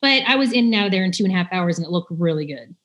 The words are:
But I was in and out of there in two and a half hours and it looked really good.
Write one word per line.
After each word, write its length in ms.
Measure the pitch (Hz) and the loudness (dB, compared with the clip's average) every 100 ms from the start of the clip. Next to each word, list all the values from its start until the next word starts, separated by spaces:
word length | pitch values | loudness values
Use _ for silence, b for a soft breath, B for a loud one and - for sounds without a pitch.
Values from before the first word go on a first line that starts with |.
But 200 | 269 269 233 | 2 2 2
I 80 | 269 | 0
was 160 | 269 | 2
in 120 | 247 233 | 2 2
and 100 | 214 | 2
out 100 | 202 | 0
of 40 | |
there 120 | 190 | 0
in 80 | 185 | 0
two 120 | 175 | 0
and 100 | 190 | 0
a 20 | 185 | 0
half 160 | 175 | -2
hours 280 | 185 175 170 | -2 -2 -2
and 80 | 160 | -2
it 40 | |
looked 200 | 180 175 | -4 -4
really 340 | 165 170 156 147 | -2 0 0 -4
good. 300 | 135 117 175 | -10 -16 -20